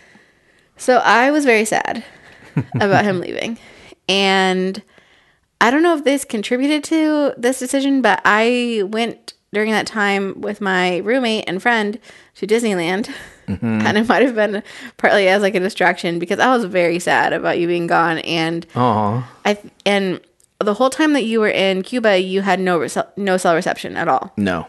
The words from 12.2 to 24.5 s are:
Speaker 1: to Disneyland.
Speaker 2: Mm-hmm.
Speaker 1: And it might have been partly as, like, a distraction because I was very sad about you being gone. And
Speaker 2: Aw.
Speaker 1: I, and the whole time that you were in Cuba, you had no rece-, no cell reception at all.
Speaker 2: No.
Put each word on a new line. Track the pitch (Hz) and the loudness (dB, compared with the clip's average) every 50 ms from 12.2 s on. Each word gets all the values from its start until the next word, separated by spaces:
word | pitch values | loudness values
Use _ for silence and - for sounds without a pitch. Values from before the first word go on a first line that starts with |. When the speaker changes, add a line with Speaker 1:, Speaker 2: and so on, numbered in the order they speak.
| - _ _ | -20 _ _
Speaker 1:
to | - 196 | -10 -2
Disneyland. | 196 214 240 233 220 196 180 165 165 185 190 262 - 269 - - - - _ _ | 0 0 0 0 0 -2 -2 -2 -2 -2 -4 -4 -8 -12 -16 -16 -20 -20 _ _
Speaker 2:
Mm-hmm. | - 98 - 123 113 110 110 110 | -8 -8 -4 -2 -2 0 0 0
Speaker 1:
And | - 180 | 0 0
it | 208 226 | 0 2
might | 226 185 180 240 | 2 4 4 4
have | 277 226 | 2 2
been | 214 208 208 202 208 - - - - - 247 - | 0 -2 -2 -2 -6 -8 -12 -18 -18 -18 -20 -8
partly | - - 202 - 208 196 | 0 2 4 4 4 4
as, | 185 190 202 | 4 4 4
like, | 208 190 220 | 2 2 0
a | 220 | 0
distraction | 185 190 - - 175 170 185 - - 175 170 170 | -2 -2 -2 2 2 2 2 0 -4 -4 -4 -4
because | 170 - 202 - | -4 -4 0 2
I | - 247 262 | 2 2 2
was | 233 226 | 2 0
very | 180 196 180 175 165 170 175 | 0 0 0 2 2 0 -2
sad | - 170 143 120 - - 151 | 0 0 2 2 2 0 -2
about | - - 170 156 - | -2 -2 -2 -2 0
you | 170 | 0
being | 170 175 175 170 | 0 -2 -2 0
gone. | 170 170 165 165 170 165 151 | 0 0 2 2 0 -2 -4
And | - - 165 170 160 165 170 165 - - - | -4 -4 -4 -2 -2 -2 -4 -6 -8 -8 -2
Speaker 2:
Aw. | 131 123 120 107 107 107 101 110 123 123 - - - _ | 0 2 2 2 2 2 0 -2 -2 -6 -8 -14 -4 _
Speaker 1:
I, | 202 208 208 - - _ _ _ | -2 -2 -2 -6 -18 _ _ _
and | 190 202 196 196 190 170 - - _ _ _ _ _ _ _ | 0 0 0 0 -2 -4 -6 -10 _ _ _ _ _ _ _
the | 190 208 202 | -4 -2 0
whole | 208 262 262 | 0 0 0
time | 262 - 320 311 294 | 0 0 0 2 2
that | 269 226 | 0 0
you | 226 226 226 | 0 0 0
were | 214 202 | 0 0
in | - 147 190 190 190 190 190 | 0 0 0 0 0 -2 -4
Cuba, | - 254 254 226 220 196 185 | -4 -6 0 2 2 2 2
you | 190 185 185 196 | 0 0 -2 -2
had | 190 202 180 185 | 0 0 0 0
no | 185 185 180 165 | 2 0 0 0
rece-, | 120 - - 196 - - _ | -2 -2 -4 -6 -6 -6 _
no | - 202 190 185 | -6 -2 -2 0
cell | 185 - 185 170 | 0 2 2 0
reception | 160 185 - - - - - 90 | 2 0 -2 -6 -6 -8 -10 -8
at | - - | -4 -2
all. | - 127 - - - - | 0 -2 -2 -2 -6 -6
Speaker 2:
No. | - 101 95 | -4 -2 -2